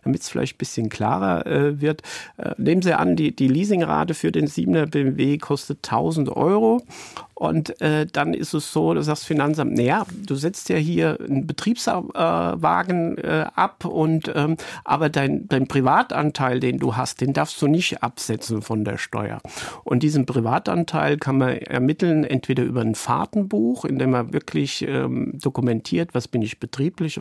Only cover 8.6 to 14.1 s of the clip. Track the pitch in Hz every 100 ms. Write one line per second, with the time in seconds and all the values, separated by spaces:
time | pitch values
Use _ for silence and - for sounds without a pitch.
8.6 | - 156 160 165 151 151 - 151 143 156
9.6 | 139 - 120 196 - 196 - 139 160 -
10.6 | - 175 156 170 160 - - 135 160 143
11.6 | 208 240 - 185 - - 165 170 170 170
12.6 | 160 175 180 180 165 - 156 156 151 -
13.6 | 190 - 180 160 156